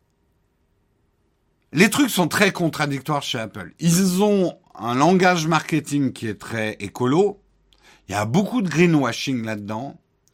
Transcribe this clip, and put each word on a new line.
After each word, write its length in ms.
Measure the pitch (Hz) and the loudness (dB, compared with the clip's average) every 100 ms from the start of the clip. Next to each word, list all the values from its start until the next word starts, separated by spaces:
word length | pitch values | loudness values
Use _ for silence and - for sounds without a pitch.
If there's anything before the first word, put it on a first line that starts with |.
| _ _ _ _ _ _ _ _ _ _ _ _ _ _ _ _ _ | _ _ _ _ _ _ _ _ _ _ _ _ _ _ _ _ _
Les 180 | 135 220 | 2 2
trucs 200 | 269 277 | 4 0
sont 180 | - 156 | 0 0
très 240 | - 202 | 2 0
contradictoires 720 | - 165 - 147 139 143 143 | 0 -2 -2 -4 -4 -4 -4
chez 160 | - 120 | -4 -8
Apple. 320 | 101 104 87 - | -8 -10 -16 -4
Ils 440 | 170 170 190 180 | 0 2 2 2
ont 360 | 208 202 170 - _ - | 2 2 0 -4 _ -10
un 200 | 113 123 | -4 2
langage 520 | 156 190 185 180 156 | 4 6 4 2 2
marketing 640 | 156 - 156 151 143 131 | 0 0 -4 -2 -2 -2
qui 160 | - 113 | -4 -8
est 100 | 98 | -8
très 360 | - 113 107 - | -8 -4 -4 -6
écolo. 580 | 101 - 123 156 202 - _ _ _ _ _ _ - | -10 -4 0 2 2 -2 _ _ _ _ _ _ -6
Il 20 | |
y 40 | 98 | -4
a 100 | 107 | 0
beaucoup 360 | 156 202 247 | 0 0 -2
de 60 | 180 | -2
greenwashing 800 | 147 175 151 123 110 143 123 113 | 2 4 4 2 -4 -6 -4 -4
là-dedans. 520 | 107 104 107 139 - _ _ _ | -8 -8 -10 -10 -16 _ _ _